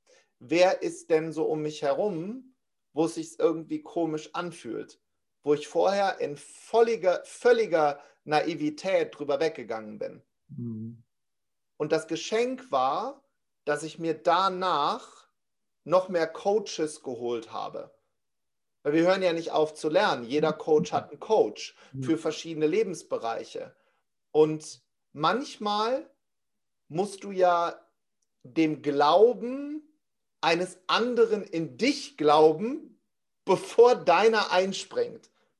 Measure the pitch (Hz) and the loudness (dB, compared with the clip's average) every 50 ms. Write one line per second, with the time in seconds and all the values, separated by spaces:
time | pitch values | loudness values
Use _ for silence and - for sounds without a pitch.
0 | _ _ _ _ _ _ _ _ 123 120 151 170 180 190 185 - - 170 165 - | _ _ _ _ _ _ _ _ -8 -2 2 4 4 4 4 0 -4 -6 -8 -10
1 | - - 165 156 160 165 151 160 156 151 156 156 151 151 151 - 151 139 139 147 | -2 0 0 2 2 0 -4 -4 -2 -2 -2 -2 -4 -6 -6 -4 -2 -2 0 0
2 | 202 214 180 156 165 202 240 262 - - _ _ _ _ _ _ _ _ _ 143 | -2 -2 -4 -6 -8 -10 -10 -12 -16 -20 _ _ _ _ _ _ _ _ _ -2
3 | 165 160 160 165 156 - - - - 170 160 165 160 156 156 151 151 - - 175 | -2 -2 -2 -6 -10 -12 -4 0 0 0 0 0 -6 -8 -10 -10 -10 -8 -4 -4
4 | 165 156 156 156 151 - - 170 175 175 160 - - 117 107 107 113 - - _ | -4 -2 -4 -6 -8 -10 -10 -8 -8 -8 -10 -12 -12 -10 -10 -10 -10 -12 -18 _
5 | _ _ _ _ _ _ _ _ _ 143 147 147 147 - - 170 175 185 196 202 | _ _ _ _ _ _ _ _ _ 0 0 0 0 -4 -2 0 2 2 2 2
6 | 196 190 - - - 143 147 147 - - - - - - - 226 226 233 226 180 | 0 -2 -2 -4 -6 -8 -8 -12 -16 -20 -20 -20 -12 -2 2 2 4 4 2 0
7 | 165 180 175 - - - - - - 240 247 226 220 175 165 165 151 147 143 - | 0 0 0 0 -4 -10 -18 0 2 4 4 4 2 2 2 2 2 2 0 -4
8 | - - _ _ _ 143 151 151 - 156 170 131 147 151 151 - - 190 190 170 | -10 -20 _ _ _ 0 0 0 2 0 -4 -4 -4 -4 -6 -4 -4 0 0 0
9 | 156 151 - - 147 139 143 139 160 160 156 - 120 104 113 110 110 107 107 104 | 0 -2 -6 -10 -4 -2 0 0 0 -2 -2 -6 -10 -10 -10 -10 -10 -12 -12 -12
10 | - - 90 - _ _ _ _ _ _ 143 135 120 117 113 110 110 113 117 113 | -12 -12 -12 -16 _ _ _ _ _ _ -14 -10 -10 -10 -8 -10 -10 -12 -14 -18
11 | _ _ _ _ _ _ _ _ _ _ _ _ _ _ _ _ 151 151 160 156 | _ _ _ _ _ _ _ _ _ _ _ _ _ _ _ _ -4 -2 -2 -2
12 | 156 - 165 151 - - 220 226 240 254 262 254 - - 143 135 127 135 147 175 | -2 -4 -8 -8 -6 -4 -2 -2 -2 -2 -4 -8 -8 -4 -2 0 0 0 0 -2
13 | 214 262 285 - _ _ _ _ _ _ _ _ _ 147 147 147 156 156 151 - | -6 -8 -10 -14 _ _ _ _ _ _ _ _ _ -4 -4 -4 -4 -10 -10 -6
14 | 165 165 156 156 - 175 165 180 190 196 185 180 190 185 170 143 143 165 208 254 | -4 -4 -4 -2 2 2 2 4 2 0 0 -2 -2 -2 0 0 0 -2 -2 -4
15 | - - - - _ _ _ _ _ _ _ _ _ _ _ _ _ 143 165 185 | -8 -16 -20 -20 _ _ _ _ _ _ _ _ _ _ _ _ _ 0 2 2
16 | 185 190 185 170 160 160 - - - 202 202 220 202 - - - 160 151 - - | 2 2 0 -2 -2 -2 -4 -4 -2 0 0 0 -2 -4 -4 -4 -4 -4 -6 -10
17 | - 139 123 113 123 120 120 117 110 - - 101 101 101 - - - - _ _ | -12 -12 -10 -6 -6 -4 -4 -6 -6 -10 -10 -10 -10 -10 -10 -12 -14 -14 _ _
18 | _ _ _ _ _ _ _ _ _ _ _ _ _ _ _ _ _ 147 147 165 | _ _ _ _ _ _ _ _ _ _ _ _ _ _ _ _ _ 0 2 4
19 | 165 180 190 196 190 175 165 165 156 156 - 151 156 151 - - - 156 156 185 | 4 4 4 2 2 0 0 0 -4 -2 0 0 0 0 -2 -6 -6 0 2 2
20 | 214 196 151 127 120 113 135 151 160 156 151 - - 170 156 151 - - - 147 | 2 2 0 -2 -4 -4 -2 0 0 0 -2 -4 0 2 4 4 2 2 -2 -4
21 | - - 147 143 - - 220 196 131 107 - - - - - _ - - - 135 | -4 -4 -12 -16 -2 2 4 4 4 2 0 -6 -14 -18 -18 _ -20 -16 -12 -8
22 | 131 131 160 156 - 160 151 - - 165 165 151 156 151 175 214 226 190 170 - | -2 0 0 0 0 -4 -6 -6 -10 -10 -4 -2 0 0 2 0 0 -2 -4 -10
23 | - - 135 - 113 113 113 - 113 - - - - - - _ _ _ _ _ | -8 -8 -8 -6 -4 -6 -6 -6 -10 -12 -12 -12 -12 -14 -16 _ _ _ _ _
24 | _ _ _ _ _ _ - 151 156 156 156 156 - - - - _ _ _ _ | _ _ _ _ _ _ 2 4 4 4 2 -4 -8 -14 -18 -20 _ _ _ _
25 | _ _ _ 139 151 165 196 247 294 - - - 214 208 208 208 214 226 254 294 | _ _ _ -2 0 0 0 0 -4 -8 -12 -8 -6 -4 -2 -2 0 -2 -2 -4
26 | 320 - _ _ _ _ _ _ _ _ _ _ _ _ _ _ _ _ 139 170 | -6 -10 _ _ _ _ _ _ _ _ _ _ _ _ _ _ _ _ -4 -4
27 | 196 202 - - - 202 196 185 180 180 175 170 175 170 - - _ _ _ _ | -4 -4 -6 -12 -14 -10 0 2 2 4 4 2 0 -2 -4 -8 _ _ _ _
28 | _ _ _ _ _ _ _ _ _ 131 117 165 160 156 151 135 - 147 139 143 | _ _ _ _ _ _ _ _ _ -6 0 0 2 2 0 -2 -4 -2 0 2
29 | 143 147 165 185 214 247 240 185 214 240 262 277 285 285 302 311 - _ _ _ | 4 4 6 6 6 6 4 0 -6 -8 -8 -8 -8 -10 -10 -12 -14 _ _ _
30 | _ _ _ _ _ _ _ _ - 160 170 170 185 180 - - _ - 160 196 | _ _ _ _ _ _ _ _ 0 0 0 0 -2 -6 -8 -14 _ -2 0 0
31 | 226 247 240 233 226 - 208 196 185 - - 165 165 143 127 120 214 277 285 - | 0 0 2 2 2 2 2 -4 -4 -6 -6 -6 -6 -6 -4 -2 0 0 0 -2
32 | - - - - 147 151 147 156 156 160 156 160 208 233 285 320 - - _ _ | -8 -14 -8 0 2 4 6 8 8 6 6 4 -2 -6 -6 -8 -10 -16 _ _
33 | _ _ _ _ _ _ _ _ _ - 185 - - - - - 233 240 247 180 | _ _ _ _ _ _ _ _ _ 0 0 0 0 0 6 8 8 8 8 4
34 | 160 175 165 175 208 226 220 208 196 - 175 185 190 196 190 - - - - 123 | 4 4 4 6 6 4 4 4 0 2 2 2 2 2 -2 -6 -10 -6 -4 -4
35 | 120 123 - - - _ _ _ _ _ _ _ | -4 -4 -6 -14 -20 _ _ _ _ _ _ _